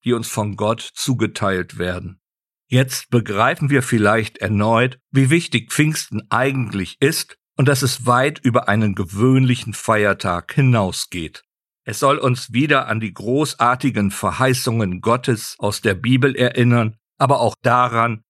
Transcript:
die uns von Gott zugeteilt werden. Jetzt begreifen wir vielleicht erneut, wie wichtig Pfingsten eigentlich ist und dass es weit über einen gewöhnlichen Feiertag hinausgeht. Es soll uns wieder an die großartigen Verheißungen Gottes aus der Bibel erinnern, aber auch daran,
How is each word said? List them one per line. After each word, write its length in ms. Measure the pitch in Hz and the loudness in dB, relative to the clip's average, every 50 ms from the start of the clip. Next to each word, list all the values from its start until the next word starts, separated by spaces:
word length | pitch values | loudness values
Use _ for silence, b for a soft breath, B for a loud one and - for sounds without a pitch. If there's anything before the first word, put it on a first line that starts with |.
| - | -2
die 80 | 120 | -2
uns 160 | 120 113 113 | -2 -2 -2
von 300 | - - 113 104 104 98 | -4 -4 -4 -4 -4 -4
Gott 240 | - 104 107 113 113 | -2 -2 -2 -2 -4
zugeteilt 960 | - - - - - - 127 107 110 101 - - 107 98 95 92 87 - - | -6 -14 -12 -8 -4 -2 -2 0 -2 -2 -2 -2 -2 -2 -2 -2 -4 -6 -8
werden. 420 | - 87 87 90 92 92 92 92 _ _ _ _ _ _ _ _ _ _ | -8 -6 -6 -6 -8 -10 -14 -16 _ _ _ _ _ _ _ _ _ _
Jetzt 420 | - 123 127 131 131 - - - - | 0 2 2 2 2 -2 -10 -4 0
begreifen 600 | 123 120 107 - 101 101 113 131 170 - 151 135 | 0 0 0 0 0 2 2 2 2 0 0 0
wir 120 | 143 127 | 0 0
vielleicht 580 | - - 123 110 104 101 107 113 110 - - - | 0 2 2 2 4 4 2 2 0 -4 -6 -6
erneut, 600 | 101 98 107 101 104 113 113 113 123 131 131 _ _ _ | -4 0 0 2 2 2 2 2 2 0 -2 _ _ _
wie 180 | - 135 135 127 | 0 2 2 4
wichtig 420 | 160 175 170 - - 117 110 - | 2 0 0 -2 -4 -4 -4 -4
Pfingsten 520 | - - 151 156 156 - - - 98 107 - - | 0 0 0 0 0 -4 -8 -8 -10 -10 -6 -2
eigentlich 680 | 104 113 127 139 135 135 123 - - 98 92 - - - | 0 0 0 0 -2 -2 -4 -4 -4 -6 -6 -6 -4 0
ist 380 | 135 147 165 - - - - _ _ _ _ | 0 0 0 -2 -6 -10 -14 _ _ _ _
und 100 | - 127 | 0 2
dass 140 | 143 139 131 | 2 2 2
es 240 | 139 127 - - 113 | 0 -2 -2 -2 0
weit 340 | 120 123 123 131 151 156 - - | 2 2 2 2 0 -2 -2 0
über 240 | 156 143 123 - | 0 0 0 2
einen 280 | - 101 110 107 104 95 | 2 2 2 2 0 0
gewöhnlichen 760 | - 95 82 95 98 117 131 131 131 131 123 123 - - 117 107 | -2 -6 -6 -2 0 2 4 4 4 4 2 0 -2 -4 -10 -10
Feiertag 800 | - - - 113 107 104 101 95 - - 98 87 87 - - - | -6 -2 0 2 2 2 2 0 0 -2 -4 -4 -4 -6 -4 0
hinausgeht. 880 | 147 135 127 120 113 98 92 82 - - - - 90 80 71 - - _ _ _ _ _ _ _ _ - | 2 2 4 4 4 2 0 -2 -6 -8 -8 -8 -10 -10 -10 -12 -16 _ _ _ _ _ _ _ _ -12
Es 120 | - 107 - | -10 -6 0
soll 180 | 143 139 147 | 0 0 2
uns 340 | - - 127 123 - - - | 2 0 0 -2 -2 -4 -4
wieder 360 | 107 120 151 151 147 135 - | -2 0 2 2 2 0 0
an 120 | - 110 110 | -2 -4 -4
die 140 | 113 98 85 | -6 -8 -8
großartigen 960 | - 98 110 127 147 156 135 - - 120 120 127 131 - 135 107 113 101 98 | -8 -4 -2 -2 0 -2 -2 -2 0 0 0 0 0 -2 -2 0 0 0 0
Verheißungen 920 | - - - 95 - - 131 131 127 127 - 127 113 117 107 92 90 90 | -2 -2 -4 -4 -2 0 0 0 0 0 -2 -2 -2 0 -2 -2 -4 -2
Gottes 540 | - 110 117 123 123 139 120 104 - - - - | 0 0 0 0 0 -2 -2 -2 -4 -12 -10 -6
aus 220 | - 104 104 - | -4 -4 -4 -2
der 120 | - 107 95 | -2 -2 -2
Bibel 420 | 87 - 120 131 127 139 139 123 | 0 0 2 2 4 4 2 2
erinnern, 600 | - 123 120 - 127 120 123 120 120 110 107 110 _ _ _ _ - | 2 -2 0 2 2 2 4 4 2 0 -2 -6 _ _ _ _ -2
aber 200 | 135 131 139 127 | 0 2 2 2
auch 140 | 120 107 - - | 2 0 -2 0
daran, 600 | - 123 120 123 123 120 117 117 113 117 113 110 _ _ | 0 2 4 4 2 2 2 0 0 0 -2 -6 _ _